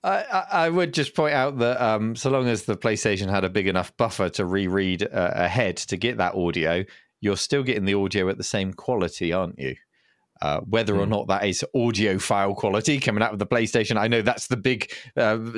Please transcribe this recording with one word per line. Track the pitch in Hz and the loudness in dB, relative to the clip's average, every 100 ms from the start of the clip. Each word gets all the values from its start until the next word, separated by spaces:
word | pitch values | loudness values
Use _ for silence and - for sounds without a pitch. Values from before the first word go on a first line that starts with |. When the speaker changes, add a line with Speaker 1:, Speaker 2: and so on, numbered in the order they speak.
Speaker 1:
I, | 190 196 294 | 0 -2 0
I, | 202 - | -4 -2
I | 196 165 | 0 2
would | 170 175 | 2 0
just | 156 139 | 0 -2
point | - 151 | 0 0
out | 147 131 135 | 2 0 2
that, | 117 123 | 0 2
um, | 117 110 110 113 | 2 2 0 -2
so | 135 | 0
long | 135 123 | 2 2
as | 110 | 0
the | - 101 | -2 -2
PlayStation | 117 107 110 98 98 | 0 0 0 0 2
had | 98 | 0
a | 92 | 2
big | 98 95 | 0 2
enough | 92 90 - | 0 -2 -2
buffer | 117 - 92 | -2 0 -2
to | - 92 | 0 -2
reread, | 98 95 95 95 90 | 0 0 0 0 0
uh, | 98 - 87 | -2 0 0
ahead | - 87 92 107 85 | 0 0 2 0 -2
to | - 92 | -6 -2
get | 117 113 | -2 0
that | 90 95 | 0 0
audio, | 87 85 80 87 95 - _ _ | 0 0 0 0 -2 -12 _ _
you're | 104 95 | -2 -2
still | - 143 | 0 0
getting | 131 107 | 0 0
the | 98 101 | 0 0
audio | 98 101 92 | 0 0 0
at | 98 | -2
the | - | -4
same | 107 95 | -2 -4
quality, | 92 - 123 87 - 90 | -6 -4 -2 -2 -2 -2
aren't | 90 90 - | 0 -2 -6
you? | 67 65 _ _ _ _ _ _ | -8 -8 _ _ _ _ _ _
Uh, | 73 71 | -4 -4
whether | - 110 107 101 | 0 -2 2 0
or | |
Speaker 2:
Hmm. | 101 | 0
Speaker 1:
not | 107 - | -2 0
that | 95 | 0
is | 101 90 - 135 | 0 -2 -2 0
audio | 120 107 107 95 | 2 2 2 2
file | - 101 98 98 | 0 2 2 0
quality | 107 101 - 143 | 0 2 2 0
coming | 127 104 | 0 0
out | 110 | 0
of | 104 | 0
the | 101 | 0
PlayStation, | 120 113 120 104 110 | 0 2 2 2 2
I | 110 | 2
know | 117 | 2
that's | 107 110 - | 2 -2 -2
the | 120 | -2
big, | 110 123 - - - - | 0 -2 -4 -12 -10 0
uh, | 113 113 113 | 2 0 -4